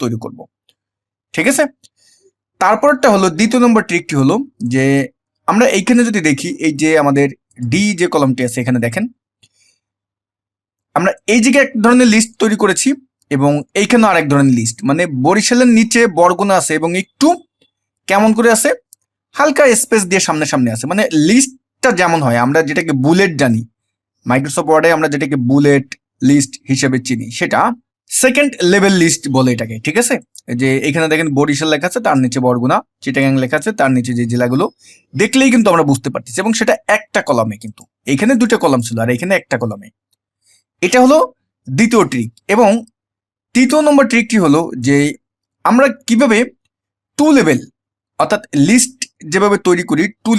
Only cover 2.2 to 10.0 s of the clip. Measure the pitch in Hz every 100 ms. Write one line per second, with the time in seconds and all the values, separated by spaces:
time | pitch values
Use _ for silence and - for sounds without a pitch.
2.2 | _ _ _ _ 240 220 294 277 262 202
3.2 | 185 160 220 247 240 220 - 175 170 147
4.2 | 135 208 277 _ 120 131 135 139 131 _
5.2 | _ _ - 196 240 190 190 247 233 208
6.2 | 156 139 170 - 160 143 156 156 143 139
7.2 | 139 - _ - 120 160 208 180 175 170
8.2 | 139 127 123 131 123 123 117 113 240 -
9.2 | _ _ _ _ _ _ _ _